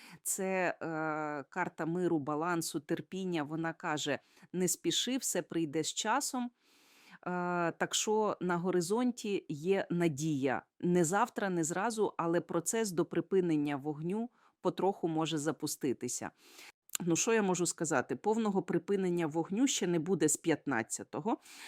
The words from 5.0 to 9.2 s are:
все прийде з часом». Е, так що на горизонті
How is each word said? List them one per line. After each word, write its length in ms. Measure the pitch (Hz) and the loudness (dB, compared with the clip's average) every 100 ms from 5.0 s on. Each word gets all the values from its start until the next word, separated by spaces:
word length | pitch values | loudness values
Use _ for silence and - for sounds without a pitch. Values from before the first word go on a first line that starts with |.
| 240 262 | 0 -2
все 260 | - 185 | -2 -4
прийде 420 | - 170 156 160 | -2 -2 0 0
з 100 | 156 | -2
часом». 500 | - 214 262 - 254 | -2 0 0 0 -4
Е, 60 | 240 - _ _ _ - - 175 175 180 175 175 165 | -6 -10 _ _ _ -20 -20 -12 -6 -2 0 2 0
так 220 | 165 175 | 0 -2
що 420 | - 220 214 208 - | 0 2 2 2 0
на 160 | 180 170 | 0 0
горизонті 920 | 185 180 170 226 247 240 | 2 2 2 2 2 0